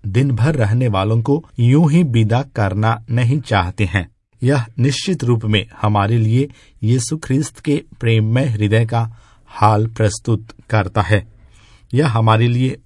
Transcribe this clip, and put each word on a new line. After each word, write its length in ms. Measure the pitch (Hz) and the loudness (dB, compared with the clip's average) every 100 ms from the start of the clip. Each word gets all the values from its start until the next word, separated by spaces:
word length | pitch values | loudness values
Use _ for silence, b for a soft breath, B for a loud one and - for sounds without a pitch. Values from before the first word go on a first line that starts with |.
| 101 | -2
दिन 240 | 95 139 | -2 0
भर 240 | 117 127 | 0 0
रहने 340 | 156 104 117 127 | 0 0 0 0
वालों 340 | 98 98 113 | 0 0 0
को 220 | 113 147 - - | 0 -2 -2 0
यूं 320 | 120 139 165 | 4 4 4
ही 120 | 160 | 2
विदा 400 | 165 117 107 117 | 2 2 2 0
करना 640 | 139 - 101 95 110 113 - | -2 -4 -2 0 -2 -2 -4
नहीं 300 | 117 160 147 | -2 0 -2
चाहते 440 | - 101 87 - | 0 -2 -2 -2
हैं। 240 | 98 101 82 _ _ _ | -2 -2 -6 _ _ _
यह 240 | 123 143 113 - | -2 0 -2 -2
निश्चित 460 | 123 135 - 170 | -2 -2 -4 -4
रूप 200 | 120 120 | 0 -2
में 220 | 110 107 - - | 0 -2 -2 -4
हमारे 360 | 104 107 101 117 | -2 0 2 2
लिए 300 | 110 117 143 B B B | 2 0 -2 B B B
यीशु 340 | 107 127 120 156 | 0 0 -2 -8
ख्रिस्त 440 | - 135 151 - | -2 -2 -2 -8
के 220 | - 143 - - | -4 -4 -4 -6
प्रेममय 440 | 117 113 107 120 | 0 0 2 0
हृदय 420 | 135 104 104 110 113 | 0 -2 0 0 0
का 300 | 117 113 b b b b | -2 -4 b b b b
हाल 400 | - 104 107 113 | 0 2 2 -2
प्रस्तुत 600 | 113 107 - - 110 - - _ | -2 -2 -2 -4 -4 -4 -20 _
करता 320 | 107 95 - | -2 0 -2
है। 260 | 101 104 - b b b b b b | 0 -2 -2 b b b b b b
यह 140 | 120 151 | -2 0
हमारे 400 | 113 113 110 120 | 2 2 2 2
लिए 300 | 120 131 - | 0 -2 -4